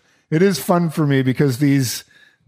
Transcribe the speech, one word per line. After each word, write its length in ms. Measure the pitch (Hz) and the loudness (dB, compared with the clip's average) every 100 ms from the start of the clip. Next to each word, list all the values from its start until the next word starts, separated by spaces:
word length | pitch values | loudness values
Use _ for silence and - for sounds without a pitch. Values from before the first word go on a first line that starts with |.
| _ _ _ | _ _ _
it 120 | 156 | 0
is 180 | 196 185 | 2 0
fun 300 | - 175 170 | 0 0 0
for 180 | 156 147 | -2 0
me 160 | 135 | 0
because 360 | 131 120 147 120 | 0 0 0 0
these 440 | 143 139 120 - - _ _ _ | 0 0 -2 -6 -14 _ _ _